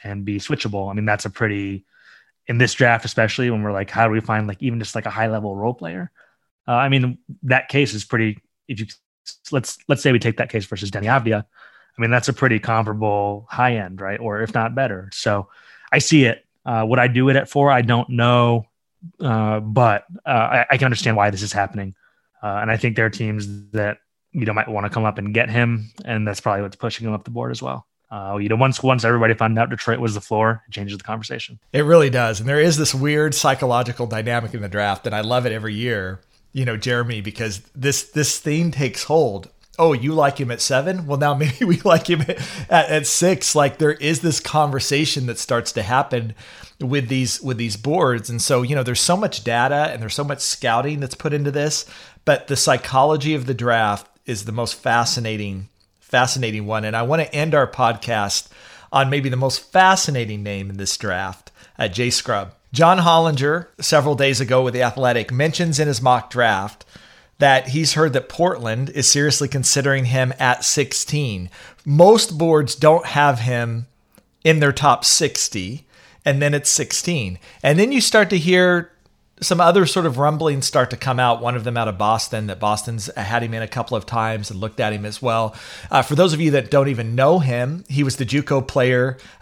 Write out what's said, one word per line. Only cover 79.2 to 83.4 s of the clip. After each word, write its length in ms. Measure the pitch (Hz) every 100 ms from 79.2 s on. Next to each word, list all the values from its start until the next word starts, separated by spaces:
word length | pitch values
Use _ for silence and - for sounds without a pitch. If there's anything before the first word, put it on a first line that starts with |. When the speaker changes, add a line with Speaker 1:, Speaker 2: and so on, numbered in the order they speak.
| _ -
Speaker 2:
some 220 | - 175
other 240 | 170 190 160
sort 220 | 190 165
of 100 | 123
rumblings 480 | 147 151 160 139 -
start 240 | 143 123
to 80 | -
come 220 | 135 127
out, 200 | 123 117
one 160 | 117 123
of 80 |
them 140 | 117 117
out 100 | 110
of 80 | 95
Boston, 520 | 104 110 - 110 104
that 120 | 92
Boston's 460 | 104 107 - 117 101 -
had 280 | 101 117